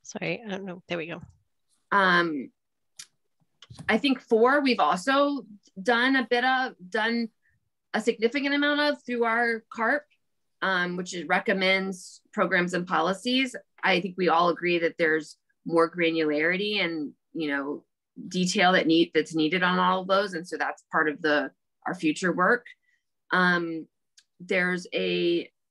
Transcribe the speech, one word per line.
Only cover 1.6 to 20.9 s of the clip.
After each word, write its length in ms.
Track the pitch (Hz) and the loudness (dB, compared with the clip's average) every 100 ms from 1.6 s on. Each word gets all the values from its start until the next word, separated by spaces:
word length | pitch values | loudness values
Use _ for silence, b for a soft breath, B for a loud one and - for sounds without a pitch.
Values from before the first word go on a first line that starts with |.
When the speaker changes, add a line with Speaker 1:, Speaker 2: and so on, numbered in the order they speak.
| _ _ - | _ _ -2
Speaker 2:
Um, 580 | 202 185 175 170 147 113 _ _ _ _ - - _ _ _ _ _ - - - | 2 4 4 2 -2 -8 _ _ _ _ -20 -20 _ _ _ _ _ -20 -8 -2
I 120 | 220 | 0
think 220 | 277 262 | 0 -2
four, 400 | - 220 247 285 | 2 4 6 4
we've 180 | 269 202 | 2 2
also 640 | 147 180 277 277 285 277 - - _ 190 | 2 2 2 2 2 -2 -10 -20 _ -6
done 340 | 190 233 254 269 | 0 2 4 2
a 120 | 226 | 2
bit 160 | 247 | 0
of, 300 | 254 262 254 185 180 | 2 0 -2 -8 -8
done 400 | 220 220 233 226 _ _ _ _ _ _ | -4 -2 -2 -4 _ _ _ _ _ _
a 80 | 214 | -4
significant 540 | 226 220 233 285 277 285 | -2 0 0 0 -2 0
amount 260 | 294 294 | 2 2
of 220 | 294 277 - | 0 -2 -4
through 180 | 240 233 | -2 0
our 380 | 226 233 226 - | 0 0 -4 -8
carp, 320 | - 226 285 - _ _ _ _ _ | -4 0 0 -4 _ _ _ _ _
um, 340 | 185 185 180 180 | -2 0 -2 -4
which 160 | 180 | -8
is 140 | 175 147 | -8 0
recommends 960 | 180 - 190 190 190 190 185 - - _ | 0 2 0 2 2 0 -8 -14 -20 _
programs 400 | - 185 185 175 | -2 0 2 0
and 140 | 175 180 | -2 -2
policies. 680 | 160 170 190 247 254 262 - - _ | 0 0 -2 -2 0 -2 -6 -18 _
I 160 | 185 185 | 0 0
think 160 | 185 180 | 0 -2
we 120 | 175 | 2
all 200 | 160 175 | 4 2
agree 300 | 160 175 170 | 2 0 0
that 160 | 165 - | 0 0
there's 400 | 160 160 151 - _ _ - | 0 0 -4 -16 _ _ -2
more 260 | 165 165 | 2 2
granularity 920 | 175 165 165 151 147 165 185 208 208 | 2 0 2 0 0 0 0 -2 -2
and, 300 | 170 165 143 - _ | -2 -4 -8 -12 _
you 160 | - 151 | -6 -4
know, 340 | 143 139 - - _ _ - - | -4 -6 -8 -14 _ _ -18 -8
detail 440 | 185 180 208 180 | -2 0 2 4
that 140 | 185 156 | 4 4
need, 240 | 165 170 | 2 2
that's 220 | 156 147 160 | 0 -2 0
needed 280 | 156 180 | 0 0
on 160 | 180 185 | 0 2
all 220 | 180 190 | 2 0
of 60 | 185 | 2
those. 260 | 190 202 | 0 0
And 140 | 175 180 | -4 -8
so 100 | 151 | -6
that's 260 | 139 - _ | -6 -8 _